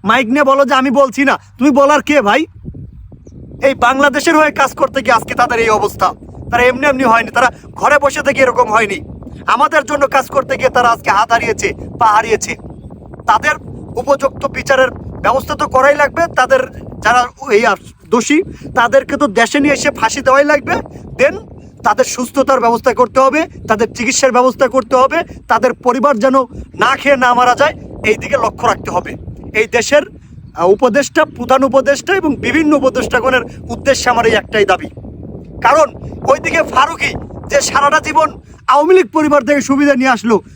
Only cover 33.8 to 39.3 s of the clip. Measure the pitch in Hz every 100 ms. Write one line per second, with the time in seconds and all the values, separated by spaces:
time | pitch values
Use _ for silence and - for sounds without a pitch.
33.8 | 185 - 247 233 226 220 - 214 196 180
34.8 | - - - - - - - - - 554
35.8 | 294 - - - - 294 330 330 294 254
36.8 | 294 330 277 - - - - 285 - 277
37.8 | 285 302 311 302 311 - - - - 277
38.8 | 311 370 254 311 302